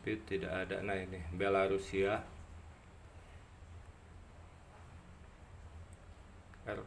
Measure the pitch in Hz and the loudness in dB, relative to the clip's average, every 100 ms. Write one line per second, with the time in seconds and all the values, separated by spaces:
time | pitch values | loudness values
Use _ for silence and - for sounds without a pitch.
0 | 107 110 - 95 85 92 92 95 101 95 | 0 0 2 0 2 2 2 0 2 2
1 | 92 92 80 87 98 98 98 98 95 98 | 0 -4 -2 4 8 8 8 6 4 6
2 | 98 113 - - - - - - - - | 6 6 0 -10 -12 -12 -14 -16 -16 -18
3 | - - - - - - - - - - | -16 -16 -14 -14 -16 -14 -14 -12 -12 -14
4 | - - - - - - - - - - | -16 -16 -14 -16 -16 -16 -16 -16 -14 -14
5 | - - - - - - - - - - | -14 -14 -16 -16 -14 -12 -12 -10 -12 -12
6 | - - - - - - - 101 | -14 -14 -14 -16 -16 -8 -2 -2